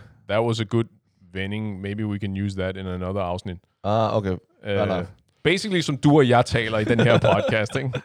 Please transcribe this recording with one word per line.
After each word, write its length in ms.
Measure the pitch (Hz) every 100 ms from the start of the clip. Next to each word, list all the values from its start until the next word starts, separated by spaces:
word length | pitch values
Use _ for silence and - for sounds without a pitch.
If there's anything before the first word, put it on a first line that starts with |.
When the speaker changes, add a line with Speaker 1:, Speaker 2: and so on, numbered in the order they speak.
| - _ -
Speaker 1:
That 120 | 104
was 180 | 117 113
a 40 |
good 220 | 107 113 113 _ _ _ 90
vending. 480 | 95 98 107 107 95
Maybe 240 | 98 104
we 140 | 107 101
can 260 | 101 95
use 100 | 101
that 220 | 95 92 95
in 100 | 95
another 340 | 92 90 98
afsnit. 360 | 87 90 95 87 _ _
Speaker 2:
Ah, 320 | 98 110 107 110
okay. 180 | 98 90 _ _
Fair 180 | 104 98
Speaker 1:
Øh, 60 | 101
Speaker 2:
nok. 180 | 90 87 - _ _
Speaker 1:
basically, 380 | 151 185 214 180
som 160 | 151 139
du 200 | 147 147
og 120 | 127
jeg 160 | 120
taler 340 | - 131 110 110
i 40 |
den 160 | 107 117
her 200 | 117 117
podcast, 560 | - 104 - 110 104
ikke? 160 | 135 135 135